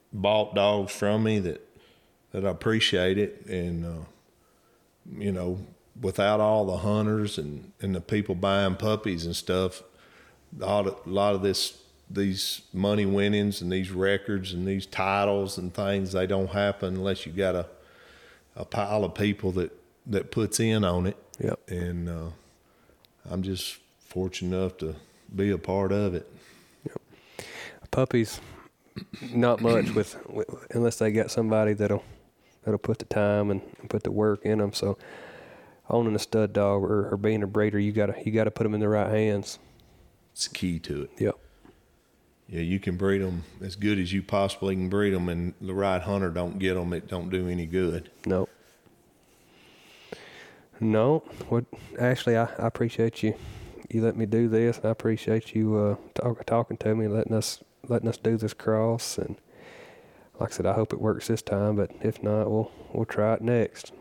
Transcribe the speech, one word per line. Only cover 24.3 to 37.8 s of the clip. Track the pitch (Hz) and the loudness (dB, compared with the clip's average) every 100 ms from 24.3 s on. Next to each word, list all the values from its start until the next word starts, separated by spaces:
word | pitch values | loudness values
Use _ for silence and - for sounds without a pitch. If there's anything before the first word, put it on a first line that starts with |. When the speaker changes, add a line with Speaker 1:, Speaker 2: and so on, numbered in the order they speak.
| - 90 92 | -4 -2 0
Speaker 1:
enough | 92 - | -2 -4
to | 80 78 - _ - 95 | -8 -8 -14 _ -10 -2
be | 101 | 0
a | 92 | 0
part | - 95 98 | 0 0 2
of | 101 104 | 2 0
it. | 87 - - - - - _ - | -2 -8 -16 -20 -20 -20 _ -12
Speaker 2:
Yep. | - _ - - - - - - - - | -12 _ -20 -20 -18 -16 -14 -16 -18 -6
Puppies, | - 131 123 110 - - - - _ _ - - - 117 | 0 2 2 0 -4 -16 -20 -20 _ _ -18 -16 -14 -4
not | 120 120 113 | 2 4 4
much | 117 117 - | 4 4 2
with, | 110 101 - - | 0 -2 -6 -10
with, | 107 107 - - | -8 -8 -8 -6
unless | 117 117 - | 0 0 2
they | 110 | 2
got | 107 110 | 2 0
somebody | - 113 110 107 | 0 2 4 4
that'll, | 104 104 101 - - _ _ _ _ | 2 2 0 -4 -20 _ _ _ _
that'll | - 104 | -2 -2
put | - 110 | 0 -4
the | |
time | - - 101 104 101 | -2 0 2 2 2
and, | 98 - - | -2 -6 -16
and | - | -6
put | 110 | -4
the | 95 | -2
work | 104 107 101 | 2 2 2
in | 107 107 | 2 2
'em. | 101 | 0
So | - 101 98 - - - - - - - - - | 0 -2 -2 -8 -18 -18 -20 -20 -20 -20 -16 -2
owning | 117 113 | 0 2
a | 107 | 0
stud | - 110 104 | 0 2 2
dog | 104 101 101 | 2 2 2
or, | 98 107 101 | 2 0 0
or | 104 | 0
being | 107 110 | 0 0
a | 101 | 0
breeder, | 107 107 | 0 2
you | 107 | 2